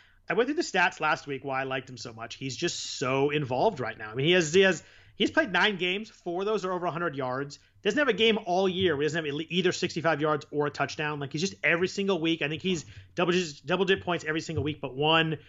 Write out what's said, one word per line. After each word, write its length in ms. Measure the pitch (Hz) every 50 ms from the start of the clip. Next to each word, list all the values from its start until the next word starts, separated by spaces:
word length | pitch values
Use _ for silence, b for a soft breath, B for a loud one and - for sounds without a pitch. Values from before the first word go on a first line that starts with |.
| B B B B B
I 60 | - 165
went 140 | 202 254
through 80 | 262 294
the 80 | 339 330
stats 360 | - - 185 175 185 - -
last 280 | 156 151 160 160 -
week 160 | 143 139 127 143
why 180 | 139 131 131
I 20 | 135
liked 240 | 135 131 131 113 -
him 80 | 127
so 160 | 117 - 127 113
much. 220 | 113 113 117 -
He's 200 | - 131 135 123
just 420 | - 170 170 - - - - -
so 320 | - 135 127 135 135 139 147
involved 500 | 147 156 143 117 127 127 175 226 190 131
right 180 | 120 110 110
now. 120 | - 110 107
I 60 | 110
mean, 100 | 131 139
he 60 | 165
has, 220 | 180 185 165 147 165
he 80 | 190
has, 200 | 196 190 175 147 B B B B B B B
he's 140 | B 214 -
played 220 | - 311 320 220
nine 260 | 180 175 190 214 208
games. 320 | 165 180 180 185 208 220 -
Four 320 | - - - 185 170 185
of 40 | 196
those 180 | 208 220 196 175
are 60 | 185
over 160 | 185 175 175
a 40 | 175
hundred 240 | 147 165 175 170 139
yards. 440 | 139 131 127 127 135 143 143 - - b b b b -
Doesn't 140 | 202 208
have 100 | 294 294
a 60 | 262 214
game 240 | 170 220 226 214 214 -
all 240 | 180 175 185 196 190
year 260 | 170 185 190 175 147
where 60 | 139
he 40 | 147
doesn't 200 | 151 143 165 156
have 160 | 147 139 151
e-, 60 | 160 -
either 220 | 170 180 165 180
sixty-five 480 | - - 185 175 - 170 147 165 156 143
yards 260 | 151 151 151 147 - -
or 140 | - 147 147
a 60 | 147
touchdown. 480 | 147 - 139 - - - 151 151 151 143
Like, 120 | 143 135
he's 100 | - 151
just 140 | 180 196 190 - -
every 240 | 147 165 165 185
single 320 | 180 - 202 196 196 196 165
week. 220 | 160 165 165 160
I 60 | 156
think 160 | 143 160 151 -
he's 220 | 185 185 151 - B B B B B B
double 180 | - 175 170 175
digits, 260 | 185 180 156 139 -
double 260 | - 135 180 180 196
digit 180 | 180 196 190 -
points 220 | 185 170 165 151
every 140 | 156 156 160
single 220 | 151 - 160 147 135
week 180 | 156 147 -
but 140 | - 131 123
one. 420 | 135 147 156 160 160 160 160 151 147 b